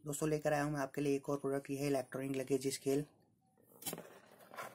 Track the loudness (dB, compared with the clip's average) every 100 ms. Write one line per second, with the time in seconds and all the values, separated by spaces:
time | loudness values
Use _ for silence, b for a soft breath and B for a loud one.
0 | -4 -2 0 2 2 2 2 0 -2 0
1 | 2 2 0 -2 0 -2 -2 -2 2 2
2 | 0 -6 -2 -2 0 2 2 0 2 2
3 | 0 _ _ _ _ _ -20 -12 -10 -10
4 | -12 -20 -20 -20 -18 -14 -14